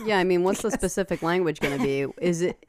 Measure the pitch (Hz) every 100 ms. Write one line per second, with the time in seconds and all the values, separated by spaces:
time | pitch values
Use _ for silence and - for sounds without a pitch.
0 | 220 196 185 180 185 - 220 254 185 202
1 | 185 170 165 180 165 151 147 139 139 139
2 | 135 - 175 165 180 -